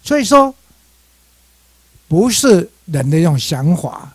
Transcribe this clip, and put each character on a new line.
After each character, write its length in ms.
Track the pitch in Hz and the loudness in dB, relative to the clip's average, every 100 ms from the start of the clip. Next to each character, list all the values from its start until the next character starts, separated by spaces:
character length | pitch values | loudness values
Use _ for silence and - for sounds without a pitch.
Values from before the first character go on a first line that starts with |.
所 160 | - 294 | -2 -2
以 60 | 220 | 2
说， 280 | 277 269 - _ _ _ _ _ _ _ _ _ _ _ _ _ _ _ | 2 2 -4 _ _ _ _ _ _ _ _ _ _ _ _ _ _ _
不 200 | 160 240 | 0 0
是 400 | 214 277 190 - _ | 0 2 2 0 _
人 260 | - 147 131 | -8 -4 0
的 80 | 160 | 0
一 60 | |
种 160 | 170 139 | 2 0
想 340 | - 135 143 175 | -4 -4 -2 -2
法。 360 | - - 135 | -4 -12 -20